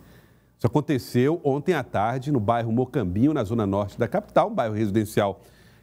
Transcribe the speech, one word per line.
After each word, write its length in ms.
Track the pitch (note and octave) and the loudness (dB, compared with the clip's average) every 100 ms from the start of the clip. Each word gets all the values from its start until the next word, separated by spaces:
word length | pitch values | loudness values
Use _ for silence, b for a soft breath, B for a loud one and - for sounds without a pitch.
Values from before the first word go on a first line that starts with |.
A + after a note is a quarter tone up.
| b b b b b b | b b b b b b
Isso 100 | A#2+ | 0
aconteceu 720 | D3+ D3 C3+ - A#2+ C3+ F3 | 0 0 -4 0 0 2 0
ontem 320 | C#3+ C3+ F#3 | -2 -2 0
à 80 | D#3+ | -2
tarde 520 | A#2+ G2 G#2+ C3+ C3 | -2 -2 -2 -2 -2
no 60 | C3+ | 0
bairro 280 | G2+ A#2 A2+ | 2 0 0
Mocambinho, 640 | A2+ B2+ D3 F#2 F#2 C#3 | 0 0 -2 -2 2 2
na 120 | D3 G2 | 2 -2
zona 200 | A#2 G2+ | 0 0
norte 320 | G2 G#2 - | 0 -2 -4
da 120 | A#2 | -2
capital, 400 | - - E3 F#3 | -2 0 2 2
um 40 | |
bairro 200 | G3+ A#2 | 0 -2
residencial 680 | G#2+ A2 G#2 G#2 - G2+ - b b b b | 0 0 0 0 0 0 -2 b b b b